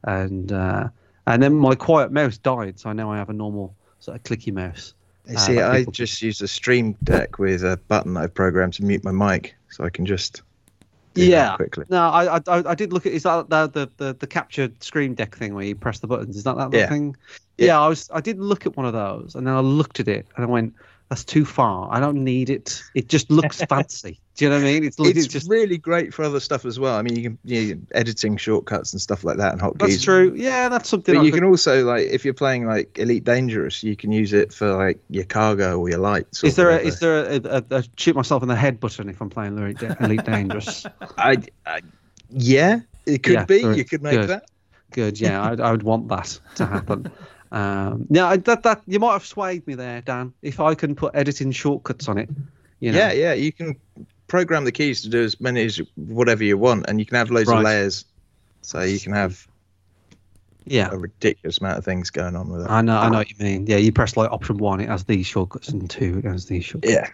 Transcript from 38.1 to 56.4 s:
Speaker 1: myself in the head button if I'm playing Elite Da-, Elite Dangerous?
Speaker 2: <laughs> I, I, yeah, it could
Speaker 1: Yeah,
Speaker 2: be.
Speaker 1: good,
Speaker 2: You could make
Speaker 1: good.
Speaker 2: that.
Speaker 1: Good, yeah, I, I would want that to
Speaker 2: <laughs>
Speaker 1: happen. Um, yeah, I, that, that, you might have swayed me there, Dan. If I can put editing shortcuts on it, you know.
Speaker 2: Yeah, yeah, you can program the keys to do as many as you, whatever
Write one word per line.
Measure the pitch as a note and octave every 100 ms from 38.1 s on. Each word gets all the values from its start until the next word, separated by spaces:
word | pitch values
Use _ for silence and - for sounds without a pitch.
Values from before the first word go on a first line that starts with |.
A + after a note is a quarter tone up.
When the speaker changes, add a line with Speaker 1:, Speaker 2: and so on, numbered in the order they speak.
| C#3+
Speaker 1:
myself | B2 C#3
in | B2
the | A#2+
head | C#3 A#2
button | A2+ - G2+
if | F#2+
I'm | G#2
playing | A#2 G2+ G#2
Elite | G2+ G2+
Da-, | A#2 -
Elite | A#2+ G#2+
Dangerous? | - A2 G2 G2+ G#2+ - - _
Speaker 2:
<laughs> | - -
I, | A2+ C3+ - _ -
I, | D#2+ - _ _ _ _
yeah, | C3 A#2+ C3 E3+ A#3 A3+ - -
it | C#3+
could | C3
Speaker 1:
Yeah, | A#2
Speaker 2:
be. | F#2 G3
Speaker 1:
good, | A#2 G#2+
Speaker 2:
You |
could | C3 D#3+
make | D3 C3
Speaker 1:
good. | G#2
Speaker 2:
that. | G3 _ _ _ _ _
Speaker 1:
Good, | - G#2+ G#2
yeah, | A2 G2
I, | G#2+ A#2
I | A#2
would | A2+
want | G#2+ A2 A#2
that | F#2+ F2 - _ -
to | -
Speaker 2:
<laughs> | G2
Speaker 1:
happen. | - G2+ - - - - _
Um, | A2 G2+ G2 G2 A2+ B2
yeah, | D3+ F3+
I, | F3+
that, | F3+ A#3
that, | A#3 A3 -
you | G3
might | A#3
have | G3 -
swayed | - F#3+ F3+ D#3
me |
there, | C3 B2 A#2+
Dan. | A#2 B2 B2+ _
If | C#3+ C3+
I | D#3 D#3+
can | D3+ C#3+
put | D#3 D3
editing | C#3+ C#3 C3+
shortcuts | B2+ D3 C#3+ - B2 -
on | G2+
it, | G#2+ C#3+ C#3 _ _ _
you | A#2+
know. | C#3+
Speaker 2:
Yeah, | G#3
yeah, | C3+ E3
you | C#3 D3
can | - E3 C3+ _ - - _ _
program | F3+ F3+ D#3+ C3+
the |
keys | A#2+ D3 A#2+
to | G#2+
do | A#2+
as | A2+ G#2
many | B2+ B2 A2+
as | G2
you, | - -
whatever | D#2 A2+ A#2+ A2